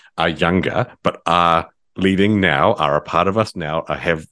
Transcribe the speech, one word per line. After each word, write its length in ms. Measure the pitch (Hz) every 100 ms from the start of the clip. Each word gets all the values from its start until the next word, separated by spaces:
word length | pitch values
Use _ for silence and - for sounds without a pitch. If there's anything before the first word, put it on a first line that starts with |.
| - -
are 120 | 82
younger 580 | 76 85 92 80 - 123 -
but 180 | 92 - -
are 440 | 87 85 82 - _ _ -
leading 440 | 95 95 101 104
now, 340 | 95 71 90
are 200 | - 76
a 60 | 73
part 260 | - 82 87
of 100 | 107
us 200 | 110 90
now, 280 | 76 80 -
are 80 | 73
have, 320 | 87 80 78